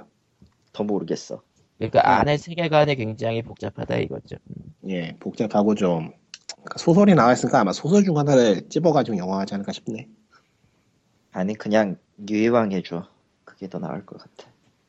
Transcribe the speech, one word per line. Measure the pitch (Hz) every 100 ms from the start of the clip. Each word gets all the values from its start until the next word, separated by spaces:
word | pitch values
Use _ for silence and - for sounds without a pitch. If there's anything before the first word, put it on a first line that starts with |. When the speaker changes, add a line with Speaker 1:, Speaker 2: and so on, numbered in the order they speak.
| - _ _ _ _ _ _
Speaker 1:
더 | -
모르겠어. | 104 98 82 73 - - _ _ _ _
Speaker 2:
그러니까 | 107 -
Speaker 3:
음. | - 98
Speaker 2:
안에 | 131 147
세계관이 | 170 165 165 151 151 135
굉장히 | 110 110 113 117
복잡하다 | 120 - - - - 120
이거죠. | - - - - _
음. | - - _ 95
Speaker 3:
예, | 90 82 -
복잡하고 | 101 - 107 107 104
좀, | 104 92 82 80 - _ - -
그러니까 | - - -
소설이 | 170 175 202
나와 | 156 120
있으니까 | 123 117 139
아마 | -
소설 | - 147 202
중 | 190 147
하나를 | 143 131 117 90 -
찝어가지고 | 156 170 143 120 98
영화하지 | 90 98 98
않을까 | 101 98
싶네. | - - - - _ _ _ _ _ _ _ _ _ _ _ _
Speaker 1:
아니, | 92 95
그냥 | 107 107 107 101 87 _ _ 101
유이왕 | 107 113 120 107
해줘. | 92 - 85 - _ _ _
그게 | - _ 95
더 | -
나을 | - 101 -
것 | -
같아. | - - - _ _ _